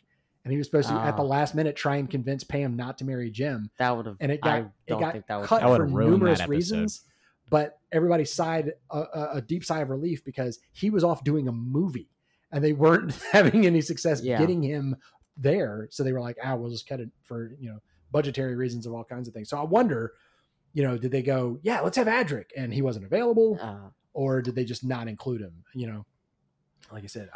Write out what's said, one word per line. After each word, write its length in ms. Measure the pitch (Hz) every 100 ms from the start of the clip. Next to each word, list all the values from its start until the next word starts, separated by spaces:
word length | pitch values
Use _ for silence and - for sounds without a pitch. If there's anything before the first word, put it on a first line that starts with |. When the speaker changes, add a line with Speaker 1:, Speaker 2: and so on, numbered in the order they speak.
| _ _ _ _
Speaker 1:
and 80 | 123
he 60 | 139
was 80 | 139
supposed 220 | 151 139
to, 60 |
at 220 | 110 117 143
the 60 |
Speaker 2:
Oh. 40 | 139
Speaker 1:
last 280 | 139 147
minute, 220 | 151 156 143
try 200 | 147 143
and 120 | 135
convince 340 | 139 123 135
Pam 320 | - 143 139 120
not 220 | 123 -
to 60 | 135
marry 240 | 131 117
Jim. 400 | 107 147 120 107 -
Speaker 2:
That 160 | 123 120
would've, 200 | 113 98
Speaker 1:
And 100 | 139
it 100 | 147
got, 100 | 147
Speaker 2:
I 60 | 143
Speaker 1:
it 100 | 104 _ -
Speaker 2:
don't 140 | 110
Speaker 1:
got 120 | 160
Speaker 2:
think 140 | 110 -
that 120 | 104
would 80 | 101
Speaker 1:
cut 120 | 226
Speaker 3:
That 80 | 123
would've 180 | 123 147
Speaker 1:
for 40 | 131
Speaker 3:
ruined 160 | 131
that 40 | 190
Speaker 1:
numerous 220 | 180 160
Speaker 3:
episode. 100 | 147
Speaker 1:
reasons, 500 | 147 175 214 214 - _ _ _ _ _
but 280 | 151 147 - _
everybody 360 | 165 170 170 143
sighed 480 | - 165 165 147 - _
a, 80 | 151
a, 300 | 156 156 151 147
a 40 |
deep 240 | 113 170
sigh 160 | - 160
of 80 | 135
relief 340 | 135 170 151
because 340 | - 135 127 - _
he 180 | - 202
was 140 | 208
off 200 | 170 160
doing 240 | 143 151 131
a 40 |
movie, 580 | 117 123 139 190 123 - _ _ _ _
and 100 | 147
they 120 | 151
weren't 380 | 147 160 180 180
<laughs> 200 | - -
having 320 | 202 190 220
any 160 | 190 165
success 420 | 143 143 165 143
Speaker 2:
Yeah. 160 | 120 -
Speaker 1:
getting 240 | 165 175
him 340 | 139 147 139 131 _ _ _ -
there. 520 | 139 190 131 104 107
So 140 | -
they 80 | 131
were 80 | 131
like, 160 | 120 120
Ah, 120 | 131 127
we'll 140 | 120
just 160 | 117 -
cut 140 | 131
it 80 | 117 -
for, 300 | - 117 113 139
you 120 | 123
know, 80 | 107 _ _ _
budgetary 400 | 143 139 131 131
reasons 320 | 123 127 120 117
of 80 |
all 100 | 117
kinds 240 | 113 123 120
of 60 |
things. 160 | 110 107
So 80 | 143
I 60 |
wonder, 500 | 156 208 240 120 113 - _ _ _ _ _
you 100 | 147
know, 140 | 135 120
did 140 | 123
they 120 | 135
go, 360 | 131 131 123 127
"Yeah, 180 | 180 240
let's 140 | 180 254
have 80 | 220
Adric," 400 | 226 180 127 - -
and 160 | 123
he 80 | 113
wasn't 240 | 135 110
available, 540 | 98 190 240 226 226 196
Speaker 2:
Uh. 300 | - 101 98 _ _
Speaker 1:
or 260 | 151 135 131
did 140 | 123
they 100 | 127
just 180 | 120 120
not 220 | 127 123 113
include 320 | 107 131 117
him? 220 | 98 85 _
You 140 | 127 117
know, 180 | 107 104 _ _ _ _ _ _ _ -
like 120 | 107
I 40 | 104
said, 200 | 117 98